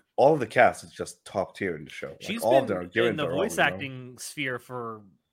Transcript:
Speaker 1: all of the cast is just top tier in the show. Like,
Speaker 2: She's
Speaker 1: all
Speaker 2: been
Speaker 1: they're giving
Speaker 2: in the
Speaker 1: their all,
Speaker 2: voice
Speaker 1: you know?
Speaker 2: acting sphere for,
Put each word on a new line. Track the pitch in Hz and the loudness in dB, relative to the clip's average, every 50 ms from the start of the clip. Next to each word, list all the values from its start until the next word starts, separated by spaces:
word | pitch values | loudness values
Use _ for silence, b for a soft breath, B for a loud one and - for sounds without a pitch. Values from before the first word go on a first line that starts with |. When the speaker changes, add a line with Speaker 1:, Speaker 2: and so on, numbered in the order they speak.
| _ _ _ | _ _ _
Speaker 1:
all | - 123 147 160 | 4 6 6 6
of | 143 | 4
the | 120 - | 0 0
cast | - 131 117 92 87 - - | 4 6 6 6 4 2 -8
is | 82 | -14
just | - - 87 - - _ - | -10 -10 -10 -10 -12 _ -16
top | - - 101 90 - - | -6 -4 -4 -4 -4 -4
tier | - 101 92 85 | -4 -4 -4 -4
in | 78 78 | -6 -10
the | - | -14
show. | - - - 69 | -14 -12 -12 -12
Like, | - - | -12 -12
Speaker 2:
She's | - - 214 226 | -10 -8 -6 -2
Speaker 1:
all | - 113 127 139 | 2 4 4 4
Speaker 2:
been | 123 | 4
Speaker 1:
they're | 110 98 90 87 | 2 -2 -4 -4
giving | 87 - 113 117 117 | -2 0 2 2 2
Speaker 2:
in | 98 | 2
the | 151 147 | 0 -2
Speaker 1:
their | - | -2
all, | 87 - | -2 -2
Speaker 2:
voice | - 226 | -2 -2
Speaker 1:
you | - 190 | 0 0
know? | |
Speaker 2:
acting | 165 143 - 95 143 135 131 127 127 123 123 120 | 0 0 0 -2 -8 -10 -10 -12 -14 -16 -16 -14
sphere | - - - 151 139 131 123 120 | -16 -12 -8 -6 -6 -4 -6 -6
for, | - - 127 123 117 113 113 110 104 95 78 _ _ _ | -8 -10 -10 -8 -8 -8 -10 -12 -16 -20 _ _ _ _